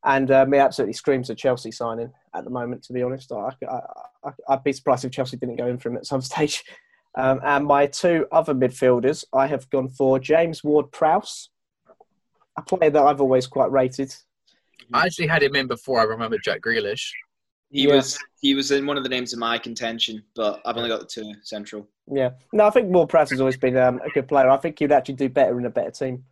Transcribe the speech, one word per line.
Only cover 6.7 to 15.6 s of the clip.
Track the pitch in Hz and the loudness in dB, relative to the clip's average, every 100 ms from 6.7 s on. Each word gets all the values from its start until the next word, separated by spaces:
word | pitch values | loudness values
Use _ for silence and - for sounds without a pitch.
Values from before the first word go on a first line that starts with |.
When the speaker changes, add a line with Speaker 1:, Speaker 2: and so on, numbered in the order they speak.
| - _ _ _ - | -20 _ _ _ -2
Speaker 1:
Um, | 131 135 | 0 0
and | 143 143 147 | 0 0 2
my | 139 143 | 2 2
two | - 180 165 - | 0 0 0 2
other | 160 156 | 2 2
midfielders, | 135 127 127 127 123 127 156 - | 0 0 2 2 4 2 -2 -4
I | 131 135 | 0 0
have | 139 - | -2 -4
gone | 139 127 | -4 -4
for | 131 135 131 | 0 2 2
James | 131 160 170 160 | 2 2 2 -2
Ward-Prowse, | 147 151 143 - 156 180 - - - _ _ _ _ _ _ _ _ _ _ - | 2 2 0 0 2 2 -2 -16 -18 _ _ _ _ _ _ _ _ _ _ -16
a | |
player | - 185 160 | -4 2 2
that | 147 | 4
I've | 143 139 | 2 4
always | 135 131 127 | 2 2 0
quite | 139 127 | 0 2
rated. | 135 131 131 135 - _ _ _ _ _ _ _ | 2 0 -4 -8 -10 _ _ _ _ _ _ _
Speaker 2:
I | 123 180 | -2 -2
actually | 170 160 | -2 -2
had | 160 | 2
him | 143 | 2
in | 139 | 0